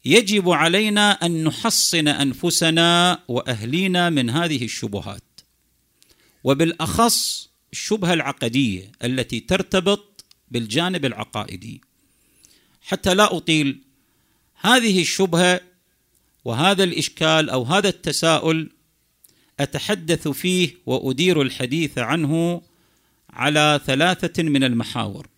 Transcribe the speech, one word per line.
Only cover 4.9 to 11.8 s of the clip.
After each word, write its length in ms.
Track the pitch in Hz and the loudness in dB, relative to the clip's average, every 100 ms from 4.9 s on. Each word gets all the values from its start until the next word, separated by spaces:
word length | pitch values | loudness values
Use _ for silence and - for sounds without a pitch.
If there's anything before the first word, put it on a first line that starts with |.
| 101 92 98 _ - _ _ _ _ _ _ _ _ _ _ | -8 -10 -14 _ -20 _ _ _ _ _ _ _ _ _ _
وبالأخص 1040 | 127 139 165 - 156 156 233 - - - - _ _ | -2 2 0 0 -4 2 2 2 -2 -8 -14 _ _
الشبهة 400 | - - 214 175 | -12 -4 -2 0
العقدية 800 | 170 135 - 117 123 123 92 98 _ | 0 -2 -4 -2 0 0 -2 -10 _
التي 360 | 120 131 117 117 | -6 -4 -4 -8
ترتبط 880 | - 190 185 190 185 202 _ - - _ _ | -2 -2 0 0 0 -2 _ -20 -20 _ _
بالجانب 540 | 120 110 120 180 170 135 | -8 -4 -2 -2 -2 -4
العقائدي. 760 | 104 110 107 101 92 110 123 | -6 -10 -10 -10 -14 -16 -18